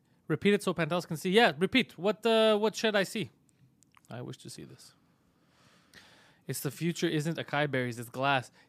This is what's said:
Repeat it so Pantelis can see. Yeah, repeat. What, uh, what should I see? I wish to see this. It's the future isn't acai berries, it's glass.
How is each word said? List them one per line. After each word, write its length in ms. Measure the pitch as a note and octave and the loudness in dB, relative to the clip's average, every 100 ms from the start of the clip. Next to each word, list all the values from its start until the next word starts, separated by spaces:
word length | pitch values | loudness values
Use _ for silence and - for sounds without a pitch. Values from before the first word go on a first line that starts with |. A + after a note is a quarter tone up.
| _ _ - | _ _ -4
Repeat 260 | D3+ G3 | 0 2
it 80 | G3+ | 2
so 100 | F#3+ | 0
Pantelis 340 | E3+ D#3 F3 - | -2 -2 -2 -4
can 100 | D#3 | -6
see. 120 | F#3 | 0
Yeah, 220 | G3+ A3 C#3+ | 4 4 2
repeat. 400 | F#3 B3 - - | 0 2 0 -2
What, 260 | F#3+ G#3 | -4 0
uh, 320 | A3+ A3+ A3 G#3 | 2 4 4 4
what 180 | G#3+ - | 2 0
should 180 | A3 G3+ | 0 2
I 60 | |
see? 280 | F3+ A3 C#3 _ _ _ _ _ _ _ - | 0 -4 -8 _ _ _ _ _ _ _ -16
I 100 | A#2 | -12
wish 140 | B2+ C3 | -12 -14
to 120 | A#2+ | -16
see 140 | - | -18
this. 300 | - B2+ - _ _ _ _ _ _ _ _ _ _ - - _ _ _ - | -18 -20 -20 _ _ _ _ _ _ _ _ _ _ -20 -20 _ _ _ -10
It's 140 | C3 | -6
the 100 | D3 | -6
future 360 | - E3+ E3 F3 | -4 -4 0 0
isn't 280 | D#3 D#3+ C#3+ | 0 -2 -4
acai 320 | - C#3+ D3 | -2 -2 0
berries, 280 | C3 B2 A#2 | 0 -2 -6
it's 100 | A2+ | -10
glass. 400 | B2+ C3+ C3+ - _ | -2 0 0 -2 _